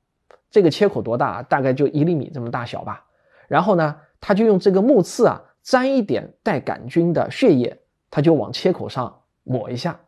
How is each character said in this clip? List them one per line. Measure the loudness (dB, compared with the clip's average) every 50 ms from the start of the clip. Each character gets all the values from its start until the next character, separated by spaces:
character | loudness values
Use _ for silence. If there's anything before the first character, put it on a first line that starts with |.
| _ _ _ _ _ _ _ _ _ _
这 | 2 4
个 | 4 4
切 | 4 2 0
口 | 0 0 -2
多 | -4 -4 -2
大 | -2 -2
啊？ | -4 -4 -8 -4
大 | -2 -2 0
概 | 0 0 0
就 | 2 0
一 | 0 2 0 0
厘 | 0 0
米 | -2 -4 -8 -10
这 | -12
么 | -10 -8
大 | -8 -8 -8
小 | -8 -12 -12
吧。 | -10 -12 -12 -14 _ _ _ _ _ _ _ _ _ -2
然 | -2 0
后 | 2 2 2
呢， | 2 2 -2 -4 -8 _ _ _ _
他 | -4 -2 0
就 | 2 4
用 | 4 4
这 | 4 4 2
个 | 2 4
木 | 4 4 4 4
刺 | 2 0 0 2 2
啊， | 2 2 0 -10 _ _ _
沾 | -6 -2 0 0 2 2 0
一 | 0
点 | 0 0 -4 -4 -4 -8 _ _
带 | -4 -4 -4
杆 | -2 -4 -6 -8 -8 -8
菌 | -4 0 0 0 2
的 | 0 0 -2 -4
血 | -2 2 4 4 4
液， | 4 2 -2 -6 _ _ _ _ _ _ _
他 | -4 0
就 | 2 2 2
往 | 2 0 -4
切 | -8 -2 -2 -2
口 | -2 -2 -6
上 | -10 -8 -8 -8 -8 -10 _ _ _ _ _ -8
抹 | -6 -4 -4 -4 -6
一 | -8
下。 | -6 -6 -8 -8 -8 _